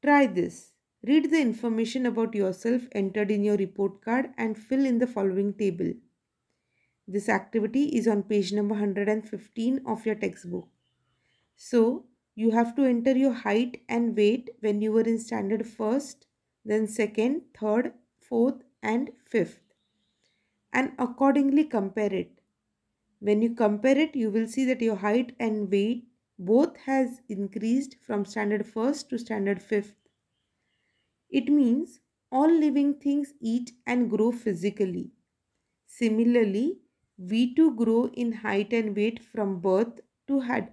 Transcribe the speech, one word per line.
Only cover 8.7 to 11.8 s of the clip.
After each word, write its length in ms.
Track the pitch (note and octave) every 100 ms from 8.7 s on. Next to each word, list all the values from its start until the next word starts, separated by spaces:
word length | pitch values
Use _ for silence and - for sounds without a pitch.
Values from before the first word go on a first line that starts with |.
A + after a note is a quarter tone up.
| G#3
hundred 320 | G#3 G3 G3+
and 180 | G#3+ G#3+
fifteen 540 | G3+ - - A3+ C4+ C4
of 180 | A3 A3+
your 100 | G#3+
textbook. 520 | G3+ F3 F3 F3+ - _ _ _ _ _ _ _ _ _
So, 480 | - B3